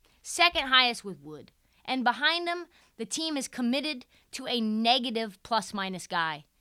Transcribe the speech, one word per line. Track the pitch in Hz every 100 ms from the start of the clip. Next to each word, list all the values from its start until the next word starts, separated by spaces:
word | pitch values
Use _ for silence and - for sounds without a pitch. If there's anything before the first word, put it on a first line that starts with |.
| _ _
second | - - 339 330 269
highest | 254 247 233 202
with | 147
Wood. | 147 147 - _ _ _ -
And | 262
behind | 240 226 302 339 339
them, | 349 349 _ _ -
the | 226
team | - 320 285
is | 247
committed | - 240 277 302 254 - _ _
to | - 254
a | 240
negative | 220 220 233 262 247 226 226 -
plus | - 220 -
minus | 208 190 180 -
guy, | 175 160 151 - _